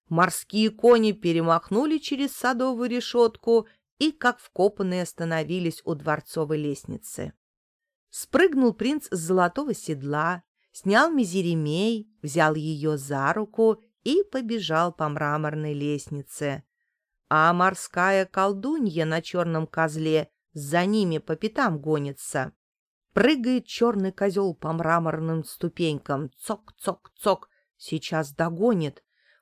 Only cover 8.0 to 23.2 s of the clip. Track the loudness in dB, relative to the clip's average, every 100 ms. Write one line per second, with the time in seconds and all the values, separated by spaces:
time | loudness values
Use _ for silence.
8 | _ -16 -2 4 4 4 2 2 0 -2
9 | -4 -6 0 2 2 0 -4 -4 -6 -6
10 | -4 -2 -2 -4 -10 _ _ -8 2 4
11 | 4 2 0 0 0 0 0 0 0 -2
12 | -6 _ -4 2 2 2 -4 -4 -2 -2
13 | -4 -2 0 0 -2 2 2 2 _ _
14 | -2 0 0 -4 -4 -4 -2 0 0 -2
15 | -4 -2 -2 -2 -2 -4 -4 -4 -4 -4
16 | -6 -12 -12 -6 -6 -6 -10 _ _ _
17 | _ _ 0 4 4 4 2 0 -6 -2
18 | 2 2 0 0 0 0 -4 -2 -2 0
19 | -2 -2 -4 -4 -2 -2 -4 -2 -2 0
20 | 0 0 0 _ _ -14 -2 0 2 2
21 | 2 0 -4 -4 -4 0 -2 -2 -2 -2
22 | -2 -8 -8 -6 -6 -10 _ _ _ _
23 | _ 2